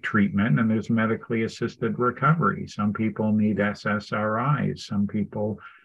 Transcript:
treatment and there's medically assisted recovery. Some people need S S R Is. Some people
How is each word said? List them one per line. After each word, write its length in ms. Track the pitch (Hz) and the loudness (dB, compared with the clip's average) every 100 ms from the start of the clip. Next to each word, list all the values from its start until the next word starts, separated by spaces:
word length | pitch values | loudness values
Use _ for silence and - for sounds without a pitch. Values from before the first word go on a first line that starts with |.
treatment 580 | - 107 98 98 113 143 | 0 2 4 2 2 4
and 100 | 110 | 4
there's 200 | 110 - | 2 2
medically 540 | 113 110 110 - 113 | 2 2 0 -2 -2
assisted 540 | 113 - - - 113 107 | -2 -4 -6 -2 -4 0
recovery. 680 | 123 - 139 165 101 98 95 | 0 2 2 4 2 -2 -6
Some 240 | - 104 | -2 -2
people 400 | 101 110 107 107 | 0 -2 0 0
need 280 | 107 107 98 | 2 2 2
S 260 | 104 101 107 | 0 -2 -2
S 260 | 104 - | -4 -2
R 500 | 110 107 110 135 135 | -2 -2 0 0 2
Is. 220 | 98 92 - | 0 -4 -4
Some 200 | 101 101 | -2 0
people 520 | 107 98 107 107 101 - - | -2 -4 -2 -4 -4 -12 -20